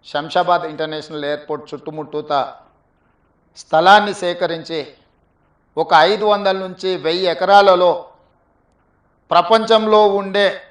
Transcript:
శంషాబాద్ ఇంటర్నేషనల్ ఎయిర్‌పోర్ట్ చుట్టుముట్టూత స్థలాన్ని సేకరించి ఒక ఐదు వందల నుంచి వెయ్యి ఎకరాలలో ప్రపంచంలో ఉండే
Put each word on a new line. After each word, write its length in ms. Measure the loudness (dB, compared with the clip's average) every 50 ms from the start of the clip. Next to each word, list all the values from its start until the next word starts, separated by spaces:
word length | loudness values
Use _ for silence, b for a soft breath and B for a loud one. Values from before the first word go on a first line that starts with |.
| _ -8
శంషాబాద్ 540 | -8 -8 -8 -4 -4 -4 0 0 0 -2 -2 -8 -10
ఇంటర్నేషనల్ 520 | -8 -10 -8 -8 -12 -12 -12 -12 -10 -8 -8
ఎయిర్‌పోర్ట్ 360 | -8 -8 -8 -12 -12 -12 -12 -14
చుట్టుముట్టూత 600 | -16 -14 -14 -14 -12 -12 -14 -10 -12 -12 -8 -4 -4 -4 -4 -6 -10 -20 _ _ _ _ _ _ _ _ _ _ _ _ _ _ _ _ _ _ _ -20 -12
స్థలాన్ని 520 | _ 0 2 6 6 6 6 4 0 -6 -6 -6
సేకరించి 580 | -6 -4 -4 -4 -6 -6 -8 -10 -10 -10 -10 -10 -12 -16 _ _ _ _ _ _ _ _ _ _ _ _ _ _ _ _
ఒక 140 | -6 -2 2 4 4 4 4
ఐదు 160 | 2 0 0 0 0
వందల 240 | 0 0 -2 -2 -2 -6
నుంచి 240 | -10 -12 -10 -6 -6 -6 -4 -4
వెయ్యి 200 | -4 -4 -2 -2 -4 -2
ఎకరాలలో 580 | -2 0 4 6 6 6 6 4 4 4 2 0 -2 -6 -16 _ _ _ _ _ _ _ _ _ _ _ _ _ _ _ _ _ _ _ _ _ _ _ _ 0
ప్రపంచంలో 680 | 0 2 4 2 0 2 2 2 2 2 2 2 4 4 2 2 -2
ఉండే 260 | -4 -4 -2 0 0 0 -2 -4 -16 _